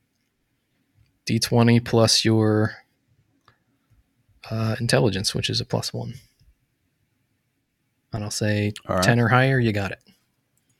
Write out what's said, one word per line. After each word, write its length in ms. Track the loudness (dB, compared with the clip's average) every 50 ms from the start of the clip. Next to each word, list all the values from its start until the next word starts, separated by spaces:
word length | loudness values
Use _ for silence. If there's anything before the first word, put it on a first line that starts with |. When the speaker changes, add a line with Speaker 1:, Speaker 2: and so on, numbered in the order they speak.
| _ _ _ _ _ _ _ _ _ _ _ _ _ _ _ _ _ _ _ _ _ _ _ _ _
Speaker 1:
D 120 | -4 -2 -2
twenty 420 | -2 0 2 4 4 6 6 4
plus 440 | 2 2 2 4 4 4 4 2 2
your, 480 | 2 2 4 4 4 2 2 0 0 -4 -8 -20 _ _ _ _ _ _ _ _ _ _ _ _ _ _ _ _ _ _ _ _ _ _ _ _ _ _ _ _ _ _ _ -12 -8
uh, 260 | -6 -4 -4 -2 -2 -2
intelligence, 540 | -2 0 2 2 2 2 0 -2 -4 -4 -4
which 160 | -4 -4 -4
is 100 | -4 -4
a 40 | -4
plus 280 | -4 -4 -4 -4 -6 -8
one. 220 | -10 -10 -12 -14 -16 -20 _ _ _ _ _ _ _ _ _ _ _ _ _ _ _ _ _ _ _ _ _ _ _ _ _ _ _ _ _ _ _ _ _ _ _ _ _ -10
And 120 | -10 -8
I'll 60 | -8
say 420 | -6 -4 -2 -2 0 0 -2 -2 -4 -6 -6 -4
Speaker 2:
All 80 | -2
right. 80 | 0 2
Speaker 1:
ten 160 | 2 2 2
or 80 | 2 0
higher, 300 | 0 0 0 0 0 0
you 120 | 0 0 -2
got 200 | -2 -4 -6 -8
it. 80 | -12 _ _ _ _ _ _ _ _ _ _ _ _ _ _ _